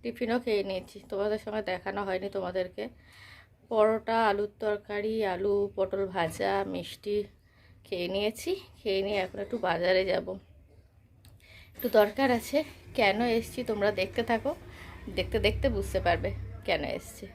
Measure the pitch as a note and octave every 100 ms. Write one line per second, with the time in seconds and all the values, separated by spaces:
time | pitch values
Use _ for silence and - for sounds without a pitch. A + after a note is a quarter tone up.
0 | A#3 A#3 A#3 A#3+ A#3+ G#3 G3 F#3 F3+ G3
1 | - G3 G#3 G#3+ G#3+ G#3+ F#3 F3+ G3 G3
2 | G3 F#3 G3 G3 F3+ F#3 F3+ F#3+ A#3 -
3 | - - - - - _ - A3+ G#3+ A3
4 | - A3+ A3 G3+ G#3 - G#3+ G#3 - G#3
5 | G#3+ A3 G3+ F3+ G3+ G3+ G3+ G3+ F#3 F#3+
6 | G3 F#3 E3 E3 G3 G3 G3 F3+ E3+ -
7 | G#3 G#3 G3+ _ _ _ - - - F3+
8 | F3 G3 G#3 A3+ E4+ F#4+ - - A3 F#3+
9 | G3 G3+ F#3 G3+ G3+ A#3+ F#3 E3+ F3+ F#3
10 | F#3+ - - F#3+ _ - - - _ _
11 | _ - - - - - - - B3 A3
12 | G#3 - C4+ A#3+ - C#4 D#4 - - -
13 | G3+ G3+ A#3+ A3+ A3+ - A#3 G#3 G3+ G3+
14 | F#3+ - A#3 A3+ C4+ E4+ - - - -
15 | - F#3 F3+ - G#3 G#3+ - G#3 G3 F#3
16 | F3 E3+ - - - - - D#3+ D3 -
17 | - - G3